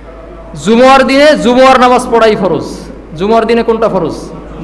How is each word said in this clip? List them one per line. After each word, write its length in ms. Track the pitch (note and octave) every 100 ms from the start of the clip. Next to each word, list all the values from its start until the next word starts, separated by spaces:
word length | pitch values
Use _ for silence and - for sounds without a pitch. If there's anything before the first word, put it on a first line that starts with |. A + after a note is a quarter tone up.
| - - - - - D3+
জুমার 440 | D#3 A3+ C4 C4+ C4
দিনে 300 | C4+ D4 D4+
জুমার 420 | A#3 B3 C4 C4
নামাজ 280 | B3 B3 B3
পড়াই 240 | A#3 A3+ G3+
ফরজ। 420 | F#3+ D3 - - - - - D#3
জুমার 280 | G3+ A3+ A3
দিনে 180 | A#3
কোনটা 260 | A#3 A3 G#3+
ফরজ? 400 | F#3 D#3 - - - - -